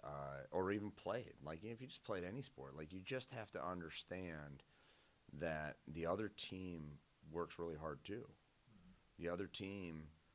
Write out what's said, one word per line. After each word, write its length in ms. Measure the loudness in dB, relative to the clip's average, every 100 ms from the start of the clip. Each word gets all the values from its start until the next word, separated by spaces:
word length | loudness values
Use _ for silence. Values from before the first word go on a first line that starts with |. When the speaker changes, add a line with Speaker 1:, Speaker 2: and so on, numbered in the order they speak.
Speaker 1:
uh, 400 | -4 -2 -2 -4 2
or 220 | 4 6
even 180 | 6 2
played, 420 | -2 2 2 0 -6
like, 160 | -4 -2
if 180 | -4 -6
you 60 | -6
just 180 | -8
played 200 | 0 2
any 180 | 2 0
sport, 340 | -4 -6 -8 -4
like, 160 | -4
you 80 | -4
just 320 | 0 0 0
have 160 | -4 -2
to 120 | 0
understand 1000 | 2 2 0 -4 -2 0 0 -2 -4 -8 -12 -20 -20 -20 -20 -20 -10 2
that 380 | 4 4 2 -2 -4
the 180 | 2 6
other 220 | 6 4 0
team 600 | -2 -2 -2 -2 -4 -8 -14 -18 -2
works 260 | 0 0 0
really 180 | -2 0
hard 260 | -2 -2
too. 200 | -2 -4 -4
Speaker 2:
Mm-hmm. 960 | -12 -20 -20 -20 -20 -18 -20 -18 0
Speaker 1:
The 60 | 2
other 180 | 2 2
team 580 | 0 0 0 -2 -4 -6 -12 -20